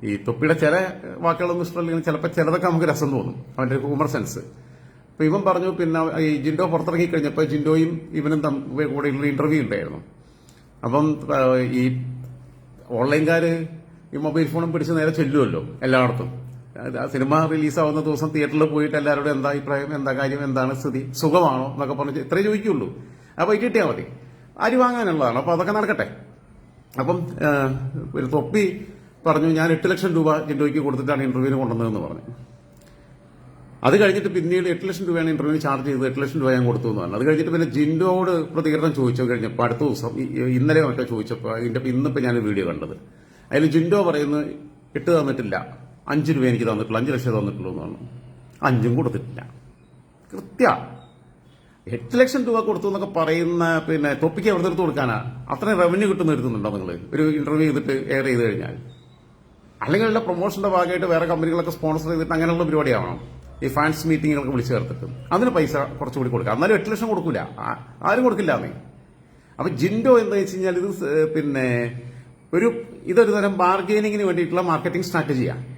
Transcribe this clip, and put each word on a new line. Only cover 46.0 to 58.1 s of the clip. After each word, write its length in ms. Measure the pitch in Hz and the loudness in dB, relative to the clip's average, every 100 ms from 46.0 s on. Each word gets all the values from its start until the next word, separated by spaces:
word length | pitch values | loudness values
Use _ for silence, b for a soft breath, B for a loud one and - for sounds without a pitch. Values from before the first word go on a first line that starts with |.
| - | -4
അഞ്ച് 240 | 147 156 | -2 2
രൂപ 120 | 143 | 2
എനിക്ക് 260 | 127 117 113 | 2 2 0
തന്നിട്ടുള്ളൂ, 280 | 107 107 113 | 0 0 -2
അഞ്ച് 140 | 131 | 0
ലക്ഷം 260 | 131 123 110 | -2 0 0
തന്നിട്ടുള്ളൂ" 320 | 101 98 92 | 0 -4 -8
എന്ന് 120 | 87 | -8
പറഞ്ഞു. 260 | 82 - 123 - - - - - | -10 -12 -14 -18 -20 -20 -20 -2
അഞ്ചും 340 | 143 123 113 120 | 2 2 2 2
കൊടുത്തിട്ടില്ല. 540 | 127 123 - - - - - - - - - _ _ | 0 -2 -8 -14 -16 -20 -20 -20 -20 -20 -20 _ _
കൃത്യ 560 | 190 - - 240 - - - - - - - - b b b - | -16 -14 2 2 2 -4 -16 -20 -20 -20 -20 -20 b b b -10
എട്ട് 320 | 117 - 240 | -10 -4 2
ലക്ഷം 240 | 254 262 | 4 2
രൂപ 160 | 240 226 | 0 0
കൊടുത്തു 260 | 226 214 196 | 0 -2 -2
എന്നൊക്കെ 340 | 196 202 196 | -2 -4 -2
പറയുന്ന, 580 | 160 165 170 175 165 160 | 0 2 2 2 2 2
പിന്നെ, 360 | 156 160 147 | 0 0 0
തൊപ്പിക്ക് 340 | 139 160 160 202 | 0 0 0 2
എവിടെ 100 | 190 | 2
നിന്ന് 100 | 185 | 0
എടുത്ത് 140 | 170 | 0
കൊടുക്കാനാ? 640 | 175 151 131 110 127 - - | 0 0 0 -2 -6 -12 -8
അത്രയും 280 | - 214 202 | -4 0 4
റവന്യൂ 300 | 175 185 208 | 4 4 2
കിട്ടുന്ന 240 | 190 165 | 2 2
എടുക്കുന്നുണ്ടോ 380 | 147 123 113 107 | 2 0 -2 -2
നിങ്ങൾ 280 | 101 92 85 - | -4 -6 -8 -6
ഒരു 160 | 139 156 | 0 2
ഇന്റർവ്യൂ 300 | 151 143 156 | 2 0 2
ചെയ്തിട്ട് 540 | 156 139 - 135 - | 2 2 0 -2 0